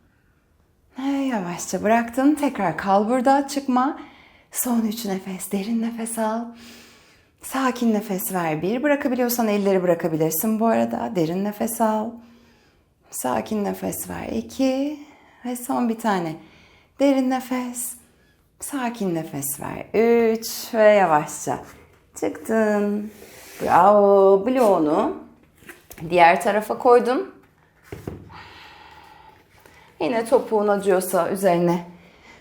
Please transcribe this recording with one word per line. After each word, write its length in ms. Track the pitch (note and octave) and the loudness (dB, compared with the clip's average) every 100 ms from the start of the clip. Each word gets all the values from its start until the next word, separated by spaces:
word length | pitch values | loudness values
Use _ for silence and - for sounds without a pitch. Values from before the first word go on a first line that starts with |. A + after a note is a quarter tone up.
| _ _ _ _ _ _ _ _ _ - | _ _ _ _ _ _ _ _ _ -8
Ve 100 | C4+ | -4
yavaşça 720 | C#4 C4+ A3+ F3 E3+ - F#3 | -2 -2 -4 -6 -8 -6 -4
bıraktın. 520 | G3 A3+ A#3 - C4+ | 0 0 0 0 2
Tekrar 420 | D4+ C#4+ - F#3 D#3 | 2 0 -2 -4 -2
kal 320 | G3 F#3+ G#3+ | 2 2 2
burada, 400 | B3+ B3 C#4 C#4 | 2 4 2 2
çıkma. 500 | C#4 C#4 B3 C4 E4 - - _ _ _ | -4 -2 0 0 -4 -12 -20 _ _ _
Son 280 | - B3+ A#3 | -8 -2 0
üç 240 | A3 - | -2 -4
nefes, 480 | G3 F#3+ G3 F#3 - | -6 -6 -6 -10 -6
derin 300 | G3+ G3 A3+ | -6 -2 -2
nefes 360 | A3+ A#3 A3+ - | -4 -6 -8 -4
al. 260 | A3 A3+ A#3 - - - - - _ _ _ _ - | -4 -4 -8 -14 -20 -20 -20 -20 _ _ _ _ -8
Sakin 480 | C4 C4 A#3+ A#3 | -2 0 0 0
nefes 400 | G#3+ G3+ F#3 - | 0 -2 -6 -4
ver. 280 | F#3 E3 D#3 | -4 -2 -2
Bir, 200 | F3+ B3 | -2 -2
bırakabiliyorsan 680 | D4 C#4 C#4 B3 A#3+ A#3+ A3+ | 0 0 -2 -2 -2 -2 0
elleri 340 | G#3 G3 F#3+ | 0 2 2
bırakabilirsin 800 | F3+ E3+ F3 D#3 D#3+ D#3+ A3 A3 | 2 0 0 -2 -2 -2 -2 0
bu 60 | A3+ | 0
arada. 460 | A3+ A#3 - A#3+ G3 | 0 0 -4 -6 -2
Derin 280 | D#3+ F3+ | -2 -2
nefes 360 | G3+ G3+ A3+ - | -4 -4 -6 -2
al. 300 | A3 G#3+ A3 - - _ _ _ _ _ _ _ _ | -2 -2 -6 -10 -18 _ _ _ _ _ _ _ _
Sakin 540 | - B3+ A3+ - A3 | -8 -4 -4 -4 -4
nefes 460 | G3 F#3+ F#3 F3 F3+ | -4 -6 -6 -8 -10
ver. 180 | F3 - | -10 -8
İki. 680 | A3+ A#3 - C4+ C4 C#4+ D4 - - _ _ | -8 -6 -2 -2 0 -4 -8 -16 -20 _ _
Ve 120 | B3 B3 | -12 -10
son 320 | B3 B3+ A#3+ | -6 -2 -2
bir 100 | A3+ | -2
tane. 380 | A3+ F#3+ E3 D#3+ - _ _ _ _ - | -2 -2 -4 -8 -16 _ _ _ _ 0
Derin 300 | C#4 C4+ B3+ | 2 2 0
nefes. 640 | C4 B3 B3+ B3 B3 - - _ _ _ _ _ _ | -2 -4 -6 -6 -8 -10 -12 _ _ _ _ _ _
Sakin 540 | - C#4+ A#3+ A#3 G3 | -10 -6 -6 -4 -4
nefes 460 | E3 D#3+ C#3+ C#3 - | -4 -6 -8 -10 -8
ver. 260 | - - - | -10 -10 -4
Üç. 800 | - A#3 A#3 A3+ A3+ A3+ - - | 2 4 4 2 0 -4 -10 -6
Ve 80 | A3+ | 4
yavaşça 760 | G#3+ G#3 F3+ D3+ D#3 - - B2 - - - _ _ - | 6 6 6 2 0 -8 -6 -8 -8 -20 -20 _ _ -8
çıktın. 880 | G3 F#3+ - A3 G#3+ G#3 G#3 G#3 G#3+ - - - - - | -8 -8 -4 0 2 0 0 -4 -8 -14 -20 -20 -20 -6
Bravo. 840 | - C3 F#3 G#3 G3+ G3+ G3 G3 G#3 | 2 6 6 8 8 8 8 6 4
Bloğunu 720 | C4 A3+ F3+ D3+ E3+ C4+ G4 - _ _ _ - - - - D#3+ | 2 4 4 2 2 0 -4 -12 _ _ _ -20 -20 -20 -14 -2
diğer 320 | F3 E3+ F#3+ | 6 6 6
tarafa 360 | A3+ G3+ G#3 A3+ | 2 0 -2 0
koydun. 560 | B3+ A#3+ G#3+ C4+ G4 - _ _ _ _ - - - - - - - - - - - - - - - - _ _ - - - - | 6 6 4 -2 -4 -12 _ _ _ _ -20 -18 -16 -16 -18 -20 -20 -20 -20 -20 -20 -20 -20 -20 -20 -20 _ _ -20 -20 -18 -6
Yine 240 | D#4 A3+ | -2 -2
topuğun 440 | A3+ B3+ - A3 G#3 | 2 2 2 0 2
acıyorsa 640 | G3+ F#3+ F#3 F#3+ F#3 E3 | 0 2 2 2 0 0
üzerine 540 | F#3+ F#3+ E3+ F3 F3+ - - - - - - | 0 2 2 2 0 -4 -18 -20 -20 -20 -20